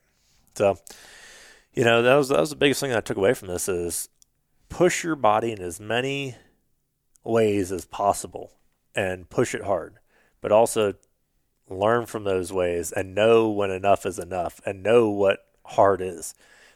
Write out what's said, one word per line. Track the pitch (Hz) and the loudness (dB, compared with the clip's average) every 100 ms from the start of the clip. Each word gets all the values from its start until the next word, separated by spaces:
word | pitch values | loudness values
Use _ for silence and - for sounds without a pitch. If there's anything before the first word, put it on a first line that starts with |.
| _ _ _ _ _ - | _ _ _ _ _ 0
So, | 101 92 - - - - - - - _ _ | 2 0 -6 -20 -20 -20 -20 -20 -20 _ _
you | - | 0
know, | 117 117 | 2 4
that | 123 143 | 4 4
was, | 131 | 4
that | 143 | 0
was | 156 | 0
the | 139 | 0
biggest | 143 127 | 0 0
thing | 139 | -2
that | 113 | -2
I | |
took | - 107 | -2 0
away | 98 127 | 2 2
from | 95 | -4
this | 87 - | -6 -4
is | 87 87 - - _ _ _ _ _ - | -4 -4 -8 -10 _ _ _ _ _ -10
push | - 175 - | 0 0 0
your | 170 151 | -6 0
body | 107 110 117 | 2 2 0
in | 107 | -6
as | 90 87 | -10 -10
many | 107 117 135 139 135 120 _ _ _ _ _ _ _ _ | -4 -4 -2 -6 -8 -12 _ _ _ _ _ _ _ _
ways | 117 117 110 101 92 | -2 2 2 0 -4
as | 92 - | -6 -8
possible, | - 101 90 90 87 - _ _ _ _ - | -2 0 0 -4 -14 -18 _ _ _ _ -4
and | 95 92 90 | -4 -6 -4
push | - 117 | -2 -2
it | 120 | -2
hard, | 98 90 80 - _ _ _ _ | -4 -4 -6 -18 _ _ _ _
but | - | 2
also | 107 113 113 101 95 _ _ _ _ _ _ - | 4 4 2 -2 -2 _ _ _ _ _ _ -12
learn | 95 107 120 110 | -2 0 0 -2
from | 110 | -6
those | 101 92 87 | -2 -2 -2
ways | 95 90 87 82 | -2 -2 -2 -6
and | 101 95 95 | -6 -4 2
know | 110 113 113 | 4 4 4
when | 101 98 | 0 -2
enough | 92 98 95 98 | 0 0 0 0
is | 87 | -8
enough | 87 92 82 - 107 | -8 -6 -6 -8 -10
and | 98 | -4
know | 95 120 110 | 2 4 4
what | 101 98 - _ _ - | 2 0 0 _ _ -2
hard | - 98 92 | 4 4 4
is. | 92 - - - _ _ _ | -2 -10 -14 -16 _ _ _